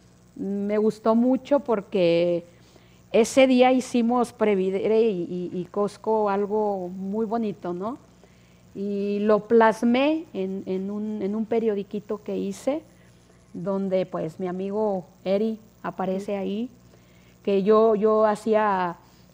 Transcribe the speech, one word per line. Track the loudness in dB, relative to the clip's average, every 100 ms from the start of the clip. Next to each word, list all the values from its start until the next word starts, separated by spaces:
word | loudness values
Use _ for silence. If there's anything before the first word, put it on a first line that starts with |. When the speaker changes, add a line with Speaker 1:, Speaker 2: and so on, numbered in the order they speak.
| _ _ _ -10
Speaker 1:
Me | -6 -4 -2 0
gustó | 0 0 2
mucho | 4 4 2 2 0
porque | 2 -2 -2 2 4 4 2 0 -4 -18 _ -20 _ -20 _
ese | 2 4 4 6
día | 6 6
hicimos | 4 0 0 2 0 -2
Previdere | 0 0 2 0 -2 2 2
y, | 2 0
y, | -4 -6 -6 -8
y | -6
Costco | -4 -4 -4 -2 0 0
algo | -2 -2 -2 -2 -4 -8
muy | -8 -6 -4
bonito, | -4 -2 -4 -6 -8
¿no? | -8 -8 -10 -16 _ -20 _ _ _ -18
Y | -10 -6 -4 -4 0
lo | 2 2 4
plasmé | 4 6 4 2 2 2 0 -4
en, | -8 -6 -6 -6
en | -6 -6
un, | -6 -6 -6
en | -4
un | -4 -2
periodiquito | -2 0 -2 -6 -10 -8 -10
que | -8 -6
hice, | -6 -6 -4 -6 -8 _ -20 _ _ _ _
donde, | -10 -6 -4 -2 -2 -2
pues, | -6 -8 -6
mi | -6
amigo | -6 -6 -4 -2 -4 -8 -10
Eri | -2 0 -2 -4 -12 _
aparece | -10 -6 -4 -4 -6
Speaker 2:
Sí. |
Speaker 1:
ahí, | -6 -6 -6 -8 -12 -20 -20 _ _ _ _
que | -2 2
yo, | 4 6 6 4
yo | 2 4 2
hacía | 0 0 2 2 0 -2 -6 -16 -20 -20